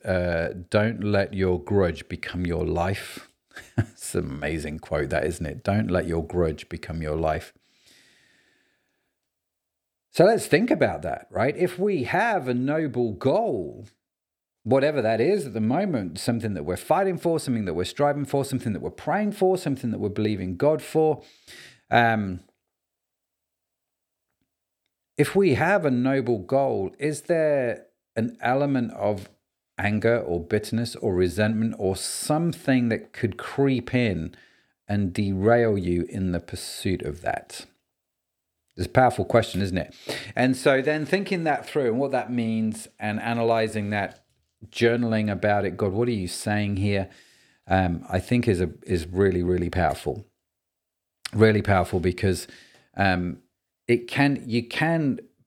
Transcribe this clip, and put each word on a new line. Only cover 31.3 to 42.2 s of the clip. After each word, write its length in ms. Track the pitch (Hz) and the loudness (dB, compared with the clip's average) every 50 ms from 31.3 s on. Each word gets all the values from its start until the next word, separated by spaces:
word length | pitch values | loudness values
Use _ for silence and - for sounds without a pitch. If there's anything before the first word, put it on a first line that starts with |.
| 80 92 107 107 113 110 113 113 - - | 2 2 0 2 2 0 0 -2 -2 -2
or 180 | 101 95 95 | -2 -2 -2
something 920 | - - - - - - - 151 156 170 170 - - - - 135 127 120 117 | -2 -4 -6 -6 -4 -2 0 0 2 0 0 -2 -2 0 2 2 4 4 2
that 240 | 113 - - - - | 0 -2 -4 -8 -6
could 260 | - - 110 98 - | -4 -2 -2 -2 -6
creep 560 | - - - - 139 139 135 120 110 - - | -10 -6 0 2 2 2 2 0 0 0 0
in 400 | 127 123 113 95 82 80 - - - - _ _ _ _ _ _ _ _ | 2 2 2 0 -2 -4 -6 -10 -14 -20 _ _ _ _ _ _ _ _
and 260 | - 101 101 101 92 87 | -2 0 0 0 0 -2
derail 640 | - 104 98 98 92 95 107 120 120 117 113 104 98 | -2 -2 0 0 2 4 6 6 6 6 4 2 2
you 260 | 90 87 87 87 85 - | 2 0 0 0 0 -2
in 240 | - - 95 92 87 | -4 -4 -2 0 -2
the 80 | 85 | -2
pursuit 600 | - - - 92 - - - - - 101 92 - - | -4 -6 -10 -12 -10 -12 -10 -6 -2 -2 -2 -2 -2
of 200 | - 73 - - | -6 -8 -6 -6
that? 440 | - - - - - - - - - _ _ _ _ _ _ _ _ _ _ _ _ _ _ _ _ _ _ _ _ _ | -6 -6 -6 -8 -14 -16 -18 -18 -20 _ _ _ _ _ _ _ _ _ _ _ _ _ _ _ _ _ _ _ _ _
It's 100 | - 87 | -8 -6
a 40 | - | 0
powerful 340 | - 131 131 123 - - 98 | 2 4 4 4 4 0 0
question, 380 | - - 117 107 - - 90 101 | 2 2 2 2 2 -2 -4 -2
isn't 160 | 95 90 87 | -2 -2 -4
it? 160 | 80 - - - - - - - - - - | -4 -6 -10 -14 -12 -10 -10 -10 -12 -6 -2
And 220 | - 123 131 131 | 0 2 2 2
so 240 | 127 - 151 135 135 | 2 2 4 4 4
then 260 | 131 151 151 156 151 | 2 0 -2 -2 -2
thinking 380 | 143 - 196 202 196 196 175 165 | 0 -2 -2 0 -2 -4 -2 -2
that 220 | 160 143 - - | -2 -2 -2 -4
through 220 | - - 156 135 120 | -4 -2 0 0 2
and 100 | 110 123 | 2 0
what 140 | 139 135 131 | 0 0 -2
that 200 | 123 | -2